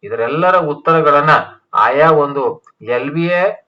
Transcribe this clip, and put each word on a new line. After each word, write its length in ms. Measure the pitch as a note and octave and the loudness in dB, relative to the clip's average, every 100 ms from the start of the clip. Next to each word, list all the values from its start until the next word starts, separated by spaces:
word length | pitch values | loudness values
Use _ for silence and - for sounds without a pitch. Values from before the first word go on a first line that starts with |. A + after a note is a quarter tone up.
ಇದರೆಲ್ಲರ 520 | G2+ A2 A#2 D3 F3+ F#3 | -10 -6 -4 0 2 2
ಉತ್ತರಗಳನ್ನ 720 | D#3 D3 - E3 D3+ C#3+ D3 D3 - - _ | 0 -4 0 2 4 2 2 0 0 -16 _
ಆಯಾ 380 | - - C3+ D#3+ | -2 0 2 4
ಒಂದು 500 | D#3 C#3+ C#3 B2 - _ _ | 4 0 -2 -4 -6 _ _
ಎಲ್ 300 | A2 B2 C#3 | -6 -4 -4
ಬಿ 140 | D3+ E3+ | -4 -2
ಎ 260 | F3+ F3+ - | 0 -2 -4